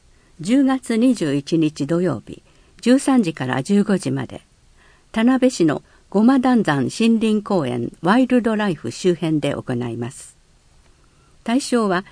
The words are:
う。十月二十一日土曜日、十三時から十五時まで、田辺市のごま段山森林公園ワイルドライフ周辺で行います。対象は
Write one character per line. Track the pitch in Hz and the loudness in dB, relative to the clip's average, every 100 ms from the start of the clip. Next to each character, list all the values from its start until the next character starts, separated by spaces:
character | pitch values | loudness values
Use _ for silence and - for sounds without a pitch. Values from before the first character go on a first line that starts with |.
| _ _ _ - | _ _ _ -10
う。 | |
十 | 165 269 | 0 2
月 | 262 262 - 226 | 2 0 -2 0
二 | 262 | 2
十 | 226 156 | 2 0
一 | 143 - 165 | -2 -2 0
日 | 156 156 143 | 0 -2 -2
土 | 170 | -2
曜 | 180 113 - | -2 -4 -10
日、 | - _ _ _ _ | -20 _ _ _ _
十 | 233 262 | 2 2
三 | - 254 | 2 2
時 | 170 | 0
か | 156 127 | -2 -4
ら | 127 | -4
十 | 143 202 | 0 0
五 | 202 185 | 2 0
時 | 131 | -2
ま | 135 - | -6 -8
で、 | - _ _ _ _ _ _ _ | -14 _ _ _ _ _ _ _
田 | 220 | 0
辺 | 240 262 254 | 2 4 2
市 | - | 2
の | 160 - _ _ - | 0 0 _ _ -4
ご | 196 | 2
ま | 233 269 | 4 4
段 | 254 240 | 4 2
山 | 170 143 120 | 2 0 -2
森 | - 226 226 | 0 2 2
林 | 220 214 | 2 -2
公 | 208 190 | 0 -2
園 | 127 120 120 - | -2 -4 -6 -4
ワ | 165 240 | 0 2
イ | 247 | 2
ル | 247 | 2
ド | 226 214 | 0 -2
ラ | 208 | -2
イ | |
フ | 156 - | -4 -8
周 | - 180 | -4 -2
辺 | 170 165 156 | 0 -2 -2
で | 143 | -2
行 | - - | -6 -6
い | 120 120 113 | -6 -6 -8
ま | 120 | -10
す。 | - - _ _ _ _ _ _ _ _ _ _ _ | -12 -20 _ _ _ _ _ _ _ _ _ _ _
対 | - 254 | -4 -2
象 | - 240 208 | 0 -2 0
は | 180 - | -2 -6